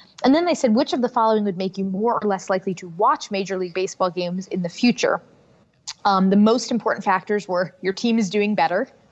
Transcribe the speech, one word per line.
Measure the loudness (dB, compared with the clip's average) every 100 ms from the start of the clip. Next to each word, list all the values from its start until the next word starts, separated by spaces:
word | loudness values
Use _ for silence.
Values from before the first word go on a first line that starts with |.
| -20 -4
And | 2 2
then |
they | 2
said, | 0 2 2
"Which | 0
of | -2
the | -2
following | 2 2 2
would | 0 -4
make | -6 -4
you |
more | -6 -2 -2 0
or | -2
less | -4 -2
likely | -4 -4
to | -8 -8
watch | -2 0 0 -2
Major | -6 -4 -4
League | -4
Baseball | -4 -4 -2 -2
games | -2 -4 -6 -6
in | -6
the | -6
future?" | 0 2 2 0 -2 -4 _ _ _ _ _ -18 -4 2
Um, | 4 4
the | 6
most | 6 4 0
important | -4 -2 -4
factors | 0 -2 0 -4 -2
were | -2 -2 -4
your | -6
team | -2 0 0
is | 0
doing | 0 0
better. | 2 2 0 -4 _ _